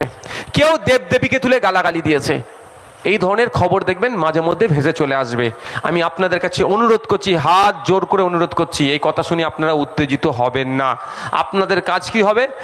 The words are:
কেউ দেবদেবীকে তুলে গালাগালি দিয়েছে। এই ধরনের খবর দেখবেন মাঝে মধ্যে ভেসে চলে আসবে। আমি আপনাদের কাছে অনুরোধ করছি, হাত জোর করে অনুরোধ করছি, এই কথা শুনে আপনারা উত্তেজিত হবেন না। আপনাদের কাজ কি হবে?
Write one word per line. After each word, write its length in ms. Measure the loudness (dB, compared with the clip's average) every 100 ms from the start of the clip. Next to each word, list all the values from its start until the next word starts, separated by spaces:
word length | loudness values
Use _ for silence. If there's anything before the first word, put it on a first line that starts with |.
| -4 -8 -14 -14 -4
কেউ 240 | 2 4 4
দেবদেবীকে 600 | 2 2 2 0 2 0
তুলে 200 | 2 2
গালাগালি 420 | 2 2 0 0
দিয়েছে। 400 | 0 0 0 -4 -6 -18 -20 -20 -20 -6
এই 140 | -2 0
ধরনের 320 | 2 2 0
খবর 340 | 2 2 2
দেখবেন 320 | 0 0 -2 0
মাঝে 260 | 0 0
মধ্যে 260 | 0 0 2
ভেসে 260 | 2 0
চলে 220 | 0 0 0
আসবে। 360 | -2 -2 -2 -4 -10 -6
আমি 200 | -2 0
আপনাদের 360 | -2 0 0 0
কাছে 240 | -2 0
অনুরোধ 360 | 0 2 2 2
করছি, 360 | 0 -2 0 0
হাত 520 | 2 4 4 0 0
জোর 180 | 0 2
করে 180 | 0
অনুরোধ 300 | 2 0 0
করছি, 380 | 0 -2 0 0
এই 80 | 0
কথা 220 | 0 -2
শুনে 220 | -2 -2 -2
আপনারা 280 | -2 0
উত্তেজিত 540 | 0 -2 -2 -2 0 0
হবেন 420 | 0 0 -2 -2
না। 280 | -2 -2 -4 -8 -12 -4
আপনাদের 500 | -2 -2 -2 0 0
কাজ 300 | 0 -4 -2
কি 100 | 0
হবে? 260 | 2 2 0 -4